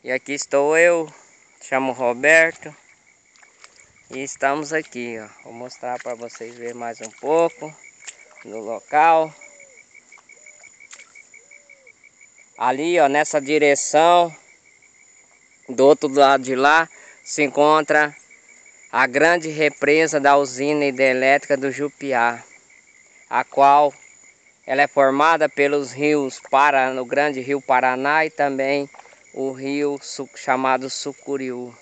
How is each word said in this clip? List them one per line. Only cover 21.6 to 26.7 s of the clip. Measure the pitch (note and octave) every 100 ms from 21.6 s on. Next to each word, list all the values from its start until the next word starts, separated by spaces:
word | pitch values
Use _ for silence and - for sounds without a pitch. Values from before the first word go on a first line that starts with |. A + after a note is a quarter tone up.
| C3+
Jupiá, | B2+ C#3+ _ C#3 B2 A#2 A#2+ - _ _ _ _ _ _ _ _
a | A#2+
qual | C3 - C#3 C#3+ D3 - - _ _ _ _ _ -
ela | C3
é | C#3+
formada | - C3+ C#3 D#3 E3 D3+
pelos | - C#3+ D3 C3
rios | B2+ D3 D3 C3+ - -
Para-, | C3+ D3